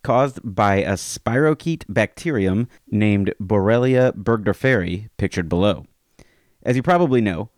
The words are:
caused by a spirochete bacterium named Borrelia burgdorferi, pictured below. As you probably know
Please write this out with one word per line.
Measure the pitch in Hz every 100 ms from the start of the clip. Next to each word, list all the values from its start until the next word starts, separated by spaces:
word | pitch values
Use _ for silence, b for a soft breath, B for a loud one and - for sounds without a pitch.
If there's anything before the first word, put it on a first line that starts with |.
caused | - 117 139 -
by | 110 95 104 98
a | 92
spirochete | 95 - - - 123 156 151 165 160 -
bacterium | 104 104 - 170 127 95 98 120 b _
named | 104 107 101 98 -
Borrelia | 95 104 98 117 127 127 127
burgdorferi, | - 101 113 104 95 131 120 87 90 110 -
pictured | 98 - 82
below. | 87 101 78 65 _ _ b b b b b
As | - 123
you |
probably | 131 175 165 127
know | 107 82 107